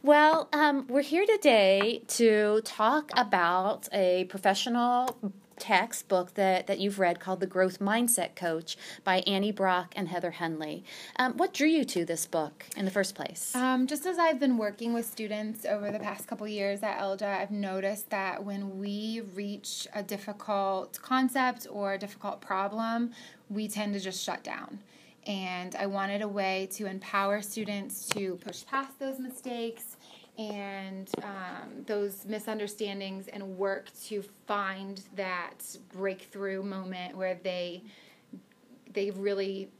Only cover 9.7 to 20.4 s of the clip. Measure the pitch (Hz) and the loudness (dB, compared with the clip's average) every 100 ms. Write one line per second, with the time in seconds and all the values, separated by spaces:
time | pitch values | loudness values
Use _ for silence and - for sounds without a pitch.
9.7 | 180 175 - 175 175 175 170 165 156 156 | 2 0 -6 -2 -2 -2 -2 -4 -4 -6
10.7 | 165 - - - - 254 233 359 - 302 | -8 -12 -16 -8 0 0 2 0 4 4
11.7 | 320 262 180 165 165 - 165 151 - - | 4 2 -2 -2 -4 -2 -2 -2 -8 -14
12.7 | - 190 196 196 - 147 - - 254 254 | -4 -2 0 -2 -4 -8 -6 -6 0 2
13.7 | 254 262 294 359 349 330 269 277 240 214 | 2 2 0 -2 4 4 4 2 2 0
14.7 | 202 233 233 233 - 214 214 214 220 - | -2 -2 -2 -2 -6 -6 -4 -4 -6 -4
15.7 | 208 202 208 208 202 - 233 208 208 202 | -2 -2 -4 -6 -8 -8 -8 -6 -2 -2
16.7 | 202 214 - 196 196 202 190 196 208 196 | 0 -2 -2 -2 -2 -2 -2 -2 -4 -2
17.7 | 190 190 208 - 208 190 - 202 196 196 | -2 -2 -4 -4 -2 -2 -4 -6 -6 -6
18.7 | 190 202 202 220 226 208 185 202 202 - | -6 -6 -4 -4 -6 -6 -8 -6 -6 -8
19.7 | - - 214 202 202 208 208 | -8 -8 -8 -6 -8 -8 -10